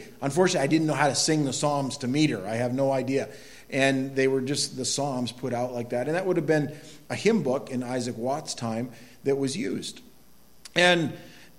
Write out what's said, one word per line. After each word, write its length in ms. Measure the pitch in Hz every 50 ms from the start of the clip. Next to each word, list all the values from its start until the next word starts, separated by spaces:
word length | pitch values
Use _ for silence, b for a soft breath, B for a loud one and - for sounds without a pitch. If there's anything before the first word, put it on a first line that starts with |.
| B B B B
Unfortunately, 420 | 127 139 127 170 190 180 185 151 135
I 40 | 139
didn't 200 | 151 160 160 156
know 60 | 143
how 160 | 131 147 139
to 40 | 120
sing 300 | - - 170 160 151 147
the 80 | 135
Psalms 460 | 117 - 151 147 147 143 139 127 123 -
to 100 | 131 120
meter. 400 | 131 151 156 147 120 101 92 101
I 80 | 113
have 180 | 113 123 123 123
no 160 | 135 139 135
idea. 380 | 135 131 123 123 135 131 110 - B B B B B B B B
And 460 | - 131 135 135 135 131 135 135 135
they 140 | 135 131 135
were 100 | 135 135
just 380 | 127 131 143 143 - - - 131
the 80 | 127
Psalms 480 | - - - 139 147 131 127 123 120 -
put 180 | - - 127
out 220 | 120 120 123 127 123
like 160 | 120 117 117
that, 180 | 123 120 127 147
and 80 | 160
that 100 | 180 196
would 120 | 190 175 165
have 100 | 151 143
been 260 | 156 151 147 - B B B B B B B -
a 60 | 127
hymn 280 | 120 - 202 233 208 147
book 260 | 131 123 139 - -
in 140 | 131 123 127
Isaac 340 | 120 127 127 120 123 107 107
Watts' 360 | 117 127 139 156 151 - -
time 380 | - 120 113 110 113 123 123 B B B B B B B
that 120 | 143 139 139
was 200 | 139 131 135 190
used. 420 | 269 - - - - - - - - - - - - - - - - - - - - - -
And 380 | 170 175 180 175 175 165 - - B B B B B B B B